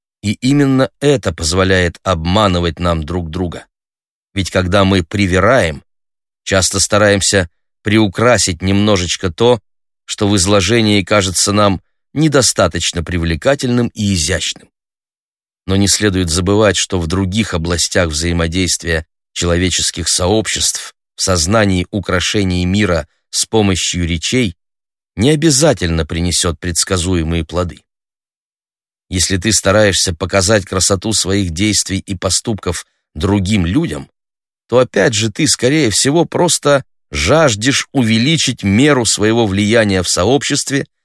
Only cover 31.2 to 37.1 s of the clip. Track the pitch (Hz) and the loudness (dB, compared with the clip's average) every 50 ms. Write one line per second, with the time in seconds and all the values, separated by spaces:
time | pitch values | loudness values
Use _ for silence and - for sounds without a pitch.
31.2 | - 90 98 101 98 87 80 82 104 107 98 - - - 95 95 - - 95 87 | -2 -2 -2 -2 -2 -2 -2 -2 -2 0 0 -2 -2 -4 -6 -6 -6 -8 -8 -6
32.2 | - 95 - - - 120 110 95 - 95 82 - - _ _ _ _ _ - 78 | -4 -4 -4 -4 -4 -4 -6 -4 -4 -6 -6 -6 -8 _ _ _ _ _ -8 -4
33.2 | 80 95 101 104 92 90 110 101 87 82 98 147 170 - 76 71 67 - _ _ | 0 0 2 2 2 2 0 0 0 0 0 0 -2 -2 -4 -8 -12 -14 _ _
34.2 | _ _ _ _ _ _ _ _ _ - 117 123 127 - - 202 190 156 113 104 | _ _ _ _ _ _ _ _ _ 0 2 2 2 2 2 0 2 2 2 0
35.2 | 113 110 - - 156 - - - - 127 147 160 147 110 98 - - 131 147 170 | -2 -2 -2 -2 -2 0 0 0 0 0 2 2 0 0 0 0 0 2 2 0
36.2 | 156 - - 139 175 170 - - - 143 143 139 - _ _ _ _ _ | 0 0 0 0 0 0 0 0 2 2 2 2 0 _ _ _ _ _